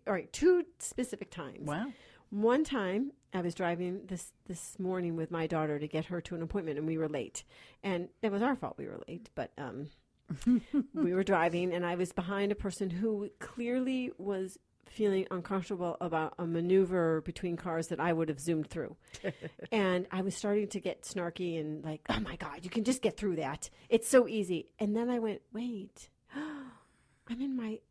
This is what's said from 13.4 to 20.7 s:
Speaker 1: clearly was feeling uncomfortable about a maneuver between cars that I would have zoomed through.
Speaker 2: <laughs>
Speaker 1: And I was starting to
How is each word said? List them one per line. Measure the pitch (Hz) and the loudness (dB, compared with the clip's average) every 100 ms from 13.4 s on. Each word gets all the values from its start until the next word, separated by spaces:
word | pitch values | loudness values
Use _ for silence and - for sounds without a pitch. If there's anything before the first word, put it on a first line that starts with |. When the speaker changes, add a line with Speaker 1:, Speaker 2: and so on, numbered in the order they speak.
Speaker 1:
clearly | - - 240 254 254 262 247 - | -12 -6 -2 0 0 0 -2 -4
was | 196 190 190 - _ _ - | -4 -2 -4 -8 _ _ -10
feeling | - 208 190 190 | 0 2 4 0
uncomfortable | 185 170 196 170 185 175 - | -4 -2 -2 0 -2 -2 -2
about | 175 160 160 - | 0 0 0 -2
a | 170 | 0
maneuver | 170 175 190 185 185 165 160 | 2 6 6 6 4 4 2
between | 160 - 180 170 | 0 -4 -4 -2
cars | 180 165 160 | -2 -2 -2
that | 175 | 0
I | 170 | 2
would | 165 160 | 2 0
have | 139 | 0
zoomed | 160 160 147 | 0 0 0
through. | 170 131 - - - | -4 -6 -8 -18 -8
Speaker 2:
<laughs> | 190 - 160 - - | -6 -6 -10 -12 -2
Speaker 1:
And | 220 190 180 180 | 2 4 2 0
I | 185 | -2
was | 190 | -2
starting | - 208 208 | 0 2 2
to | 208 | 2